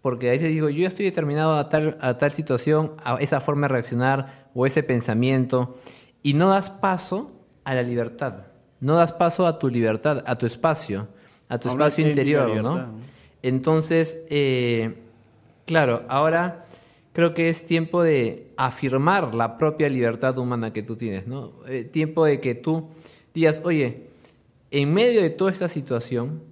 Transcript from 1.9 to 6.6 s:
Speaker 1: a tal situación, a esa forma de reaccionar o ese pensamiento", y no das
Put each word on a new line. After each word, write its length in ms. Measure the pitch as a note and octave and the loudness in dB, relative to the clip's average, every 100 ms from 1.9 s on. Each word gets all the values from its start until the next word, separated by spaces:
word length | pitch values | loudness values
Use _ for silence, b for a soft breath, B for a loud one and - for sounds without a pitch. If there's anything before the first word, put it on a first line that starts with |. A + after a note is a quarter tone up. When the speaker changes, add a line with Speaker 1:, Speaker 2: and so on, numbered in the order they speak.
| - | -2
Speaker 1:
a 160 | C3 B2 | -4 0
tal 140 | D3 | 0
situación, 600 | C#3+ D3+ B2 - D3+ D#3 - | -2 -2 -2 2 2 2 -6
a 120 | B2+ C3 | -4 -2
esa 260 | C#3+ C#3+ | 0 0
forma 260 | C#3+ C#3+ C#3+ | 0 0 0
de 60 | |
reaccionar 720 | B2+ A#2 A#2+ B2+ C3+ C3+ - - B2 | 0 -2 0 2 0 -4 -14 -12 -2
o 100 | C3 | 2
ese 160 | D#3+ | 2
pensamiento", 920 | C#3+ A#2+ A#2 A2+ B2+ C3 B2+ B2+ B2 B B B B _ | 0 0 2 2 2 2 2 0 -2 B B B B _
y 100 | D3 | 0
no 140 | C#3+ F#3 | 4 4
das 200 | G3 | 4